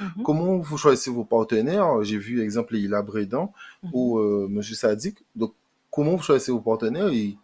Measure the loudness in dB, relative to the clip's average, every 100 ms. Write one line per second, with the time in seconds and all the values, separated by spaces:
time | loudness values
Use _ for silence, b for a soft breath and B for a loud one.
0 | -10 -6 0 2 2 0 -2 2 4 4
1 | 2 -4 0 0 2 2 2 2 2 2
2 | 0 -2 -4 -2 -2 -2 -2 -2 0 -2
3 | -2 -4 -4 -2 -4 B B B -6 -2
4 | 0 2 2 0 0 -4 -6 -2 0 0
5 | -4 -10 _ -6 -6 _ _ _ _ -2
6 | 0 0 2 2 2 -2 0 0 0 0
7 | 0 0 -2 -6